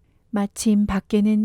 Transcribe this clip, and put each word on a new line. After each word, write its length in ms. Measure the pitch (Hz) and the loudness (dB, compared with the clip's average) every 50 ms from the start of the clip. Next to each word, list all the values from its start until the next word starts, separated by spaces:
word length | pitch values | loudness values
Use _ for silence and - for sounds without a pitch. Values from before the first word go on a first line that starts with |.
| _ _ _ _ _ _ | _ _ _ _ _ _
마침 560 | - 208 202 202 - - - 220 208 208 208 | -6 -4 -4 -6 -6 -4 0 2 2 2 2
밖에는 580 | 208 196 190 - - - 208 202 214 214 214 214 | 0 -2 -4 -4 -2 -2 0 2 2 0 0 -2